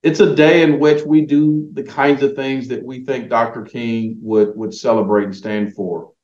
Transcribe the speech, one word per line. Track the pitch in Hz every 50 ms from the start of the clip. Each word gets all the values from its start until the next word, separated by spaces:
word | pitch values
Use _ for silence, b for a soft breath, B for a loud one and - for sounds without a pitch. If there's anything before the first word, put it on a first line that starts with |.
| -
It's | 165 156 -
a | 202 160 135
day | - 151 160 175 170
in | 165 151 147 135
which | 151 151 151 151 151
we | 147 156 156 151
do | 143 143 147 151 151 151 151 151 -
the | - 139 131
kinds | - - 143 139 143 143 131
of | 139 139 -
things | 139 135 135 135 131 120
that | 117 123 - -
we | 127 131 127 127
think | 139 135 123 113 98
Doctor | 120 113 117 117 - 120
King | 107 - - 123 117 117 113 113 110 110 113 -
would, | - 110 107 107 104 104 104
would | 107 110 95 -
celebrate | - - 123 113 113 101 95 104 104 98
and | 98 92
stand | - - 107 107 107 104 101 -
for. | 107 95 90 85 82 - - _ _